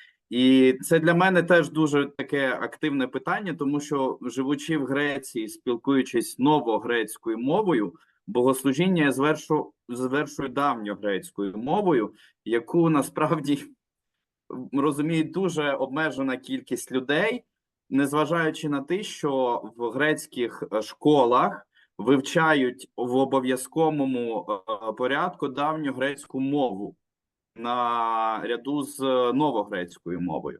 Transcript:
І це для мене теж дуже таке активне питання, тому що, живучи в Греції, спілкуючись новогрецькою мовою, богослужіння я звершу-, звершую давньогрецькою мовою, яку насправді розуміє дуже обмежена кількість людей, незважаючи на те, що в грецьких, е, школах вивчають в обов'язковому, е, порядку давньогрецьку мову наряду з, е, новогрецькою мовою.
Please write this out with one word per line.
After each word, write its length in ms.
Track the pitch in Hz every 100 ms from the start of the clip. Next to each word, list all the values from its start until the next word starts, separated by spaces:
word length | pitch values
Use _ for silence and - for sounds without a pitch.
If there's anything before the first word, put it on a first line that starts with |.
| - _ -
І 440 | 123 131 131 131 131
це 180 | - 165
для 140 | 160
мене 300 | 170 190 180
теж 260 | 165 175 151
дуже 360 | 151 151 143 139
таке 520 | - 127 143 131 107
активне 460 | - - 156 139 123
питання, 460 | 135 165 202 196
тому 260 | 143 139 147
що, 400 | 143 143 131 -
живучи 560 | 120 120 135 143 - 156
в 80 | 131
Греції, 640 | 139 147 139 - 120 110
спілкуючись 880 | - 127 117 135 135 127 117 110 -
новогрецькою 1000 | 139 151 117 104 117 117 107 - 117 110
мовою, 560 | 127 185 208 127 98 - _ _ -
богослужіння 760 | 117 127 131 139 131 190 175
я 80 | 143
звершу-, 600 | 127 147 151 - 151 - _ -
звершую 600 | 123 127 139 143 - 135
давньогрецькою 1080 | 131 143 120 104 101 104 95 90 - 101 101
мовою, 560 | 127 202 190 131 101 - _ _ 107
яку 440 | 117 - 170 165
насправді 760 | 151 127 - 151 156 139 143 - - _ _ _ _ _ _ - 127 127
розуміє 500 | 139 147 139 151 165
дуже 480 | 147 180 190 151 147
обмежена 680 | 135 131 143 156 131 135 127
кількість 540 | 127 131 - 120 -
людей, 520 | 131 127 151 220 240 - _ _ _ -
незважаючи 800 | 135 139 151 147 170 160 156 151
на 120 | 139
те, 220 | 135 185
що 580 | 214 - 147 135 123 120 107 117
в 120 | 120
грецьких, 720 | 127 151 151 - 127 113 - -
е, 80 | 107
школах 840 | 98 - 151 147 120 123 190 190 - _ _ -
вивчають 920 | 110 135 135 175 160 151 127 127 - -
в 180 | 123 127
обов'язковому, 1300 | 131 135 127 123 - 160 160 147 135 123 120 107 104
е, 420 | 101 - 180 -
порядку 540 | - 127 143 185 - 139
давньогрецьку 920 | 131 147 156 143 123 139 139 - 131
мову 560 | 135 143 123 95 101 - _ _ _ _ _ -
наряду 1300 | 120 123 120 117 113 113 110 110 110 117 131 147
з, 160 | 135 -
е, 340 | 135 127 123
новогрецькою 880 | 131 151 107 101 98 87 - 87 85
мовою. 380 | 87 76 71